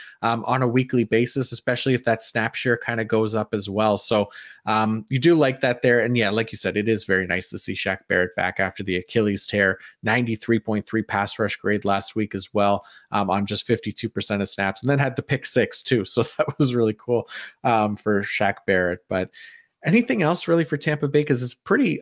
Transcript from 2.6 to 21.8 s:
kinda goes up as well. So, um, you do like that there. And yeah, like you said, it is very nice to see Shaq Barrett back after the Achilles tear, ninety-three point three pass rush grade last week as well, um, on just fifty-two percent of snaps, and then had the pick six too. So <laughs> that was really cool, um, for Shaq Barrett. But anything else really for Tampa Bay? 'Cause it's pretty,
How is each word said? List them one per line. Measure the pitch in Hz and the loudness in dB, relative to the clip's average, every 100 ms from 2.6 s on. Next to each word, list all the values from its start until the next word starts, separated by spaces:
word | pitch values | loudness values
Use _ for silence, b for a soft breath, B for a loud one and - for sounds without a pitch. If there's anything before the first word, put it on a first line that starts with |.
| 123 117 | -2 -2
kinda | - 117 | -2 -4
goes | 110 113 110 110 | 0 0 2 0
up | 107 | -2
as | 107 101 | -4 -4
well. | 98 107 101 | 0 2 2
So, | - 110 101 B B B - | 2 0 0 B B B -2
um, | 110 110 110 107 | 0 2 -2 -2
you | 135 | 0
do | 143 170 | 4 6
like | 139 131 | 4 2
that | 131 123 | 0 2
there. | 127 120 | 4 4
And | 113 120 | 4 2
yeah, | 104 | 2
like | 104 113 | 0 -2
you | 104 | -2
said, | 98 101 | -2 0
it | 107 | 0
is | 110 | 0
very | - 95 92 | 2 0 0
nice | 90 - | -4 -4
to | 104 | -8
see | - | -8
Shaq | 95 98 95 - | -4 -4 -4 0
Barrett | 92 90 - | 0 0 -2
back | 92 - | -4 -2
after | 95 - | -4 -4
the | 95 90 | -4 -4
Achilles | 90 117 104 98 - | -2 0 0 0 -2
tear, | 104 98 92 B B | 2 2 0 B B
ninety-three | 110 117 117 113 - 117 | -2 0 0 -2 0 0
point | - 107 - | 0 -4 -2
three | 110 | -4
pass | 107 104 101 - | -2 -2 -2 -2
rush | 107 - | -4 -2
grade | - 104 | -2 -2
last | 101 98 - - | 0 -2 -2 -4
week | 104 | -4
as | 101 - | -4 -4
well, | 107 101 101 - B B | 0 2 0 -4 B B
um, | 104 101 | -2 0
on | 95 101 | 0 -2
just | 104 | -4
fifty-two | - 117 - - 113 | -2 -2 -2 -6 -6
percent | - - 101 | -6 -4 -2
of | 98 | -2
snaps, | - 98 95 | -2 -2 -2
and | 123 | 0
then | 139 | 0
had | 139 | 0
the | 120 | -2
pick | - 131 - | -4 -4 -2
six | - 110 - | 0 0 -2
too. | - 123 | -2 0
So | 95 - | 0 -2
<laughs> | 113 - | -2 -2
that | 156 - | -4 0
was | 135 | 0
really | 123 113 | 2 0
cool, | 107 - 120 - B B B | -2 -2 -2 -2 B B B
um, | 131 113 107 | 0 2 2
for | 104 - 101 | -2 -2 0
Shaq | 98 - 101 98 - | 0 -2 -2 -2 0
Barrett. | 95 90 90 - | 2 2 -2 -4
But | 95 92 - B B B B | -4 -4 -8 B B B B
anything | - 208 240 240 | 2 2 2 2
else | 156 175 - | 0 0 2
really | 170 | 0
for | 160 147 | 2 -2
Tampa | 156 147 147 | -2 -2 2
Bay? | 143 | 2
'Cause | 147 127 | 2 0
it's | 123 | -2
pretty, | - - 247 | -6 0 2